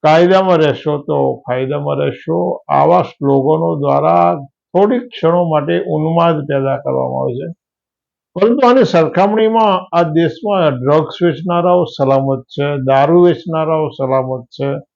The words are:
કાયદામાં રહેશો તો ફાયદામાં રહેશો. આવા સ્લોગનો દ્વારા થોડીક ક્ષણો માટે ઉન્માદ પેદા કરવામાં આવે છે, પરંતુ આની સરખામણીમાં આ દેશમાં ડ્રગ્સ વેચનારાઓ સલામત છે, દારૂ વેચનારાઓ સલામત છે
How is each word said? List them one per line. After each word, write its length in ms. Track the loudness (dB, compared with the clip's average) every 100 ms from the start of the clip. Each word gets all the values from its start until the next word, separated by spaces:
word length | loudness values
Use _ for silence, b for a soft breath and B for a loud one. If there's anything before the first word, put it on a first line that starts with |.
કાયદામાં 540 | 4 4 4 4 2 2
રહેશો 400 | 2 0 -4 -6
તો 460 | -4 -2 -2 -4 -6
ફાયદામાં 500 | -6 -4 -6 -4 -4
રહેશો. 640 | -4 -6 -6 -4 -4 -6 -2
આવા 340 | 0 4 2
સ્લોગનો 720 | 0 -4 0 0 2 0 0 -2
દ્વારા 560 | 0 0 2 2 2 0
થોડીક 580 | -8 _ _ 0 0 0
ક્ષણો 420 | -4 -4 0 0
માટે 400 | 0 -2 0 -4 -2
ઉન્માદ 480 | -4 -2 0 0 0
પેદા 420 | -2 -2 -2 -4
કરવામાં 440 | -4 -4 -4 -4
આવે 120 | -6
છે, 200 | -6 -10 -12 _ _ _ _ _ _ _
પરંતુ 340 | 0 0 4 4
આની 160 | 4
સરખામણીમાં 1120 | 4 2 0 2 0 2 0 2 2 0 -2 -2
આ 60 |
દેશમાં 760 | 0 0 0 -2 -4 0 0 0
ડ્રગ્સ 440 | 0 0 0 -2
વેચનારાઓ 600 | -2 -2 -4 -2 2 2
સલામત 600 | 0 -2 0 0 0 -4
છે, 340 | -6 -6 -4 -4
દારૂ 460 | 0 2 4 4
વેચનારાઓ 640 | 4 2 -4 -4 -2 -2 -2
સલામત 580 | -4 -2 -2 -2 -8 -12
છે 460 | -8 -6 -6 -10